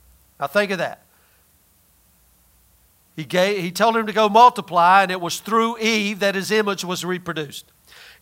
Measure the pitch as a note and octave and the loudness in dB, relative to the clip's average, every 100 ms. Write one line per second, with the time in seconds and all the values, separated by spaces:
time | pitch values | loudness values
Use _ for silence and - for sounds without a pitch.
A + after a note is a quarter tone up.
0 | _ _ _ - C#3 G3+ G#3 F#3+ D3 G#2 | _ _ _ -10 -4 -2 -2 -2 -6 -8
1 | _ _ _ _ _ _ _ _ _ _ | _ _ _ _ _ _ _ _ _ _
2 | _ _ _ _ _ _ _ _ _ _ | _ _ _ _ _ _ _ _ _ _
3 | _ - D#3 F3+ F#3 G#3 F3 F3 A3 A3+ | _ -14 -4 0 0 0 -6 0 0 2
4 | G#3+ G#3 G#3+ G#3 B3 A3 - F3 E3+ F#3+ | -2 0 2 6 6 4 -4 2 4 6
5 | F#3+ F#3 E3+ - - A3+ A3+ A#3 A3 A3 | 4 -2 -6 -8 -2 0 0 -2 -2 0
6 | G3+ G#3 G3+ G3 E3+ G#3+ G#3 G3 F3+ F3+ | -2 -2 -2 -2 -2 -2 0 -4 -6 -6
7 | F3 F3+ F3+ D#3+ D3 - - _ _ - | -4 -6 -6 -8 -8 -12 -20 _ _ -20
8 | - - | -20 -8